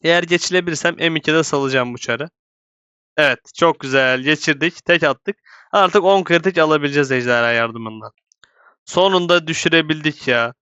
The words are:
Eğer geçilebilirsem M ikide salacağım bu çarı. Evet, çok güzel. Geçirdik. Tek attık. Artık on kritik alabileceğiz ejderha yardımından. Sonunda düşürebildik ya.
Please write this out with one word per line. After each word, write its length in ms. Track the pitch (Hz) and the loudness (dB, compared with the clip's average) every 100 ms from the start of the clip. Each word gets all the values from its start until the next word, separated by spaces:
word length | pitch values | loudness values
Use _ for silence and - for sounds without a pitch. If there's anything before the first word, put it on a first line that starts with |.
Eğer 200 | 160 170 | 2 0
geçilebilirsem 720 | 170 170 - 180 175 156 - - | 2 -2 0 -2 -2 -2 -4 -2
M 220 | 165 160 | -2 -2
ikide 240 | 156 160 | 0 0
salacağım 520 | 156 147 139 131 123 | 0 -2 0 -2 -2
bu 40 | 117 | -6
çarı. 320 | - 117 151 _ _ _ _ _ _ _ _ - | -6 -6 -8 _ _ _ _ _ _ _ _ 0
Evet, 220 | 143 123 - | 0 0 -8
çok 260 | - 165 151 | 0 0 0
güzel. 400 | 139 135 131 127 | -2 0 2 0
Geçirdik. 640 | 131 151 - 143 160 - | 0 -2 -2 -2 -2 -6
Tek 180 | - 175 | -2 0
attık. 340 | 156 131 - 202 _ - _ | 0 -2 -6 -10 _ -20 _
Artık 320 | 196 185 202 | 2 2 2
on 200 | 185 196 | 4 2
kritik 340 | 175 170 170 170 | 2 0 2 0
alabileceğiz 540 | 156 156 143 143 139 | 2 2 0 0 0
ejderha 400 | 131 123 120 117 | 0 0 0 2
yardımından. 600 | 117 117 113 113 110 107 _ _ _ _ _ _ _ | 0 -2 -4 -12 -12 -18 _ _ _ _ _ _ _
Sonunda 640 | - - 190 185 175 175 160 | -6 0 2 2 2 0 0
düşürebildik 840 | 160 - 165 151 156 151 147 - | -4 2 2 0 -2 -4 -4 -2
ya. 260 | 120 117 127 | 0 -2 -6